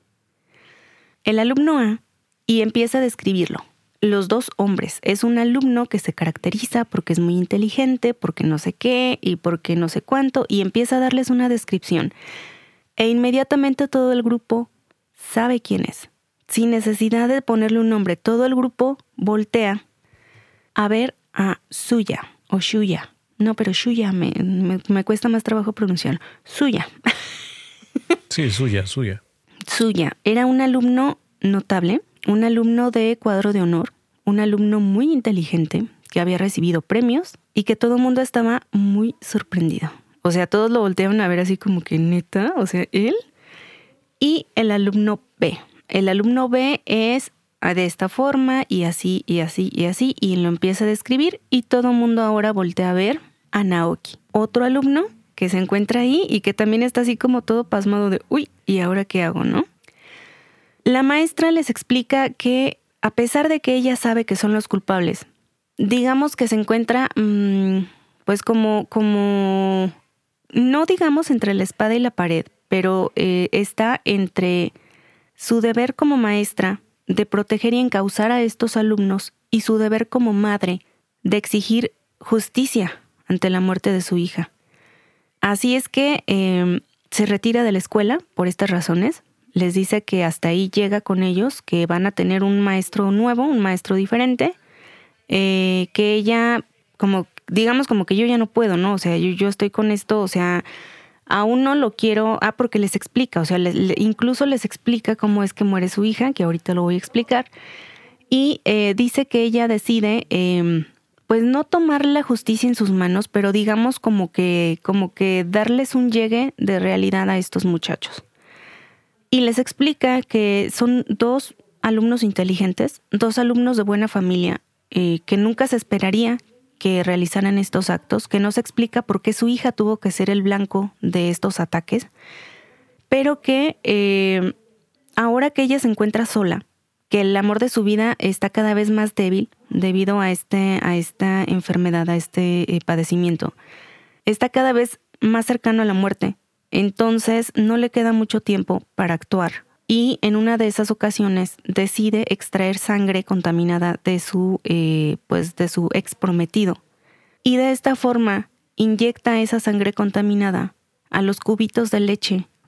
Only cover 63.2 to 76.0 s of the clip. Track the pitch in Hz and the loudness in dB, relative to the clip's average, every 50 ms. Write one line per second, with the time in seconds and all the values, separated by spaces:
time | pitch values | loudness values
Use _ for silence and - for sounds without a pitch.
63.2 | 240 233 - 294 302 311 311 302 - 262 254 254 247 262 254 - - 233 226 233 | 0 0 0 0 2 0 0 0 0 0 0 2 2 0 0 0 0 0 0 0
64.2 | 226 - 196 - - 208 214 214 208 - - 196 - - 196 185 175 165 190 - | 0 -2 -2 0 0 0 0 0 -2 -2 -4 -2 -2 0 0 0 0 -2 -2 -6
65.2 | - - _ _ _ _ _ _ _ _ _ - 208 202 240 247 240 262 262 269 | -10 -18 _ _ _ _ _ _ _ _ _ -4 -2 0 2 2 2 2 2 2
66.2 | 294 294 - - 247 226 226 214 208 - 226 233 226 - 233 254 262 - - - | 0 0 0 -2 0 0 0 0 2 2 0 2 2 2 0 0 0 -2 -2 0
67.2 | 214 208 208 202 202 196 196 196 190 190 190 190 180 - - _ _ _ _ _ | 0 2 2 2 2 2 2 2 2 2 0 -2 -2 -6 -10 _ _ _ _ _
68.2 | _ - 202 196 - - 226 226 220 214 214 208 - - - 220 214 208 208 202 | _ -2 -2 0 0 0 2 2 2 2 0 -2 -2 -4 -2 0 0 2 2 2
69.2 | 202 202 202 196 196 190 190 190 190 190 190 190 190 180 - - _ _ _ _ | 2 2 2 0 0 0 0 0 0 0 0 0 -2 -2 -4 -10 _ _ _ _
70.2 | _ _ _ _ _ - - 240 247 254 269 302 330 - 370 359 349 302 285 311 | _ _ _ _ _ -4 0 0 2 2 2 2 2 0 2 2 2 2 2 2
71.2 | 320 - 269 226 - 202 196 196 190 - - - 214 214 226 240 247 240 - - | 2 0 0 0 0 0 0 0 -2 -4 -2 -2 0 0 0 0 0 -2 -2 -2
72.2 | 175 165 165 160 - - _ _ _ _ 190 185 185 185 190 190 185 - - - | -2 0 0 -2 -4 -6 _ _ _ _ -2 0 2 2 2 0 0 -2 -2 -2
73.2 | 180 185 180 180 180 - - 190 202 - - - 220 233 254 - - - 202 196 | 0 0 2 0 0 0 0 -2 -2 -2 -2 0 0 0 -2 -2 0 0 0 0
74.2 | 190 175 - 190 180 180 180 175 170 - - _ _ _ _ _ _ _ _ _ | -2 -2 -2 -2 0 0 0 0 -2 -4 -6 _ _ _ _ _ _ _ _ _
75.2 | _ _ _ - - - 233 233 214 233 220 233 247 254 262 - | _ _ _ -10 -2 0 0 2 2 2 2 0 0 -2 -2 -2